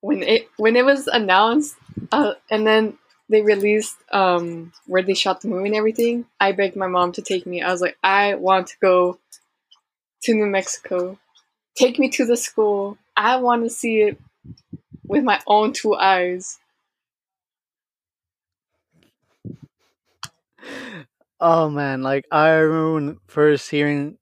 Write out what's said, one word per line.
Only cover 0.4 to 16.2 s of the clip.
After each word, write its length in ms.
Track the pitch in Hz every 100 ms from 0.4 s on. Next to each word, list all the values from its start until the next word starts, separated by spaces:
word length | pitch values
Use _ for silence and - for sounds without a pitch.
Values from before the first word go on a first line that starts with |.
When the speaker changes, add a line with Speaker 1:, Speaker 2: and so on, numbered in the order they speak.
| - _
Speaker 1:
when 180 | 214 233
it 80 |
was 220 | 254 277 277
announced, 680 | 240 208 185 220 233 294 - _ - -
uh, 220 | 277 220 - _
and 160 | 214 214
then 320 | 220 220 - _ _ _
they 140 | 214
released, 540 | 208 202 208 214 214 - _
um, 640 | 202 185 175 170 170 165 _ -
where 160 | 185
they 100 | 185
shot 280 | 190 202 185
the 60 | 208
movie 200 | 185 196
and 80 | 214
everything, 500 | 214 220 233 240 233 _
I 140 | 196
begged 220 | 196 196 196
my 120 | 185
mom 240 | 180 175
to 80 | 175
take 240 | - 190 180
me. 160 | 175
I 100 | 165
was 100 | 180
like, 140 | 180 -
"I 300 | 190 196 202
want 320 | 202 185 190 185
to 80 | -
go 380 | 196 180 180 180 _ - _ _ _ _ _ _ _ _
to 100 | -
New 140 | 220 208
Mexico. 720 | 196 190 - - 185 180 196 _ _ _ _ _ -
Take 240 | 254 247
me 100 | 269
to 160 | - 240
the 100 | 240
school. 600 | - - 214 202 196 208 _ -
I 200 | 208 254
want 260 | 247 240
to 60 | 233
see 320 | 226 233 220
it 180 | 208 - _ _ - - _ - _ - -
with 180 | 202
my 160 | 254 202 -
own 260 | 208 214
two 220 | - 220
eyes." 640 | 202 190 185